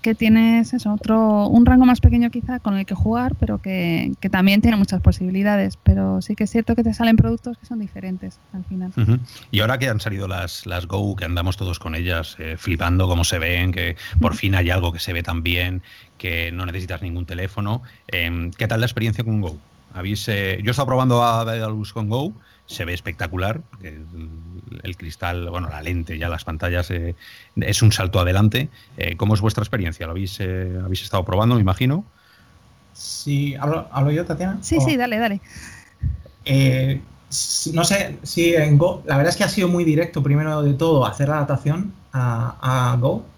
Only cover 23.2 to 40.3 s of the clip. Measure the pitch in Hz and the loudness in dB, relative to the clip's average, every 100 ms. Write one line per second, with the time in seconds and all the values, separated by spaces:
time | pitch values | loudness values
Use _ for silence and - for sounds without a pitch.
23.2 | 85 90 95 147 - 98 92 76 78 85 | -6 -4 -4 -4 -10 -18 -18 -16 -16 -14
24.2 | 82 80 85 87 - 80 - 87 82 - | -14 -14 -16 -18 -16 -14 -12 -12 -14 -6
25.2 | 87 87 85 87 87 76 78 87 80 80 | -4 -4 -6 -6 -6 -8 -4 -4 -4 -6
26.2 | 85 80 - 78 90 87 87 87 85 82 | -4 -6 -8 -6 -2 -2 -2 -4 -4 -8
27.2 | - - - - - 104 107 - 92 95 | -14 -20 -8 -6 -2 4 4 4 0 2
28.2 | 87 92 107 117 151 - - - 87 85 | 2 4 4 2 -4 -10 -20 -8 -6 -2
29.2 | 107 107 107 - 107 120 85 78 82 87 | 0 2 2 -2 -4 -2 -4 -6 -8 -6
30.2 | 95 - 92 92 92 92 92 92 - 98 | -8 -6 -6 -4 -4 -6 -4 -6 -2 -4
31.2 | 87 92 113 123 95 92 127 156 208 _ | 0 2 4 4 4 2 2 0 -4 _
32.2 | _ _ _ _ _ _ _ - - - | _ _ _ _ _ _ _ -18 -14 -10
33.2 | 147 143 143 135 143 160 - 131 139 151 | -4 -2 -2 -4 -4 -4 -4 -2 0 0
34.2 | 170 151 185 190 - 330 330 277 247 220 | -2 -4 -4 -4 0 2 2 2 0 0
35.2 | 233 202 - - - - - _ - - | -2 -2 -8 -20 -20 -20 -20 _ -6 -6
36.2 | - _ 139 135 135 131 135 135 - - | -12 _ 0 4 4 2 0 -2 -6 -20
37.2 | _ - - - - 160 180 196 - 143 | _ -8 -4 -4 -2 0 2 0 -2 -8
38.2 | - - 170 165 151 143 175 - 147 139 | -6 0 2 4 6 6 4 0 -2 2
39.2 | 175 175 202 - 175 175 170 151 175 160 | 2 2 0 2 2 2 2 2 0 0
40.2 | 139 | 2